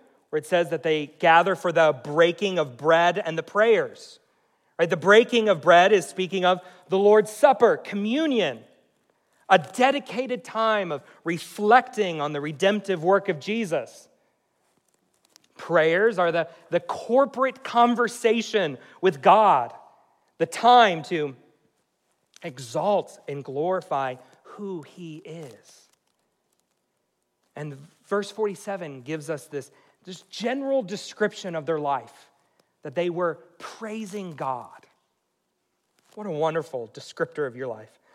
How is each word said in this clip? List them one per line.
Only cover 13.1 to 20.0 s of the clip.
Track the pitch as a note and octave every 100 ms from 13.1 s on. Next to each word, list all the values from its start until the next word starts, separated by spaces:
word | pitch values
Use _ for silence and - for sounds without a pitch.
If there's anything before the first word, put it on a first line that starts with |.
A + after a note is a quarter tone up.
| G3 G3
of | D#3
Jesus. | G3+ A3+ G3+ D#3 A#2 - _ _ _ _ _ _ _ _ _ _ _ _ _ _ _ _
Prayers | - E3 D#3+ F3 A3+ F#3
are | F3
the, | E3 D#3+ - -
the | G#3
corporate | - - - B3 C#4 A#3+ C4 B3
conversation | - A#3 A#3+ A#3+ A#3 - A3+ A3+ - G#3+ E3 B2+ - -
with | F#3 C#3+
God, | F3 G3+ G#3 D3 A#2+ - - _